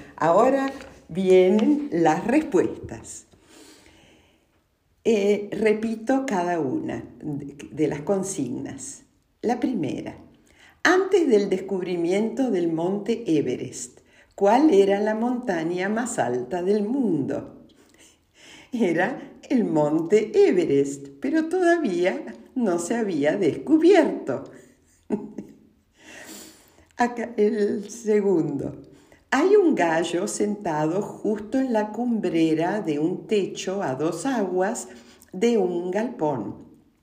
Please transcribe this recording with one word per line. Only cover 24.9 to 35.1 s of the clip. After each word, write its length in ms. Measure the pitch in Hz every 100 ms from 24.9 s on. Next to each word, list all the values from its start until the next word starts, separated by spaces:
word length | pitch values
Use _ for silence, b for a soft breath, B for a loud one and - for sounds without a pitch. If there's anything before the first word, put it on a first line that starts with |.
| B _
<laughs> 80 | 208 208 - - - _ _ _ B B B B B B B B B B -
Acá, 340 | 240 240 220 -
el 500 | 208 220 208 240 -
segundo. 1040 | - 214 208 196 175 151 135 - - - b b b b
Hay 220 | 262 359
un 220 | 427 349 208
gallo 500 | 170 160 170 170 202
sentado 760 | - 208 208 180 151 156 180
justo 580 | 202 - 202 214 - 269
en 120 | 262
la 200 | 214 208
cumbrera 880 | 220 247 226 180 165 160 156 170 208
de 180 | 165 147
un 300 | 165 185 -
techo 520 | 214 180 - - 190
a 140 | 170
dos 320 | 135 156 - 269
aguas 600 | 247 190 180 190 240 - B B